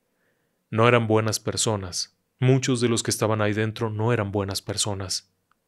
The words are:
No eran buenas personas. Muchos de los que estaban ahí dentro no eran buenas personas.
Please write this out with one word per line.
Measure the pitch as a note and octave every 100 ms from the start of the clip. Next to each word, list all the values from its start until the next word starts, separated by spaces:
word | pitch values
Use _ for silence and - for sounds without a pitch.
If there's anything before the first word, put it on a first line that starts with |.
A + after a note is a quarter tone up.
| _ _ _ _ _ _ _
No | A2 A#2
eran | A#2+ A2+
buenas | A2 A2 G#2+
personas. | - F#2 A#2 G#2 F#2 - - _ _ -
Muchos | B2+ C3 C3 B2
de | A#2
los | A2+
que | -
estaban | - G#2+ A2
ahí | G#2
dentro | G#2 A2 A2 A2+
no | G#2+ A2
eran | A#2 G2+
buenas | G2+ G2 G2
personas. | - G2+ G#2+ G2 F#2+ - - _ _ _